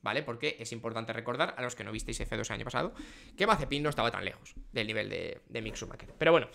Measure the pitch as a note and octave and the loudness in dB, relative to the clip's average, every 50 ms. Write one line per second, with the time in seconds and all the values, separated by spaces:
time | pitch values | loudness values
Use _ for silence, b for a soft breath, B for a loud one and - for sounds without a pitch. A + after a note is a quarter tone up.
0 | - G2+ G#2+ C3+ D3+ - A2+ A#2 C#3 D3 - - A2+ - A#2+ A2+ A2+ A#2 A2+ A2+ | -2 0 0 0 0 -2 -4 -2 -2 -2 -2 -4 -8 -8 -8 -6 -4 -4 -4 -4
1 | A2+ A2+ A2+ A2+ A2 A#2+ A#2+ C3 D#3+ F3+ - - B2 B2 - - A2 G#2 G#2+ A2 | -4 -2 -4 -4 -2 -2 0 2 0 0 0 -4 -4 -4 -4 -6 -8 -6 -6 -6
2 | - - A2+ - A2+ - - G#2+ A2 - A2 G#2+ A2+ B2 B2 B2 D3 G3+ - B | -4 -4 -4 -4 -4 -2 -2 -2 -2 -2 -4 -4 -4 -2 -2 0 0 -2 -4 B
3 | B B B B B B B - F#3+ A3 A3 - C#3+ B2+ C3+ C#3+ D3 D3+ C#3+ - | B B B B B B B 0 4 4 6 4 4 0 0 0 2 0 2 4
4 | A2 A#2 A2+ F#2+ G2 F#2+ - - - - - - - - - B2 G#2+ G#2+ G#2+ A2 | 2 2 2 0 -4 -4 -6 -8 -16 -16 -14 -14 -14 -6 -2 -2 -2 0 0 0
5 | G#2 G2+ G2+ F2+ E2+ E2 - - - - - A#2 A2 A2 G#2+ - A2 - - - | 0 0 -2 -4 -4 -4 -8 -10 -12 -8 -6 -4 -4 -4 -6 -6 -8 -8 -8 -12
6 | - - - - D#3 D#3+ E3 D#3+ A2+ - B | -12 -14 -2 6 8 10 10 10 8 4 B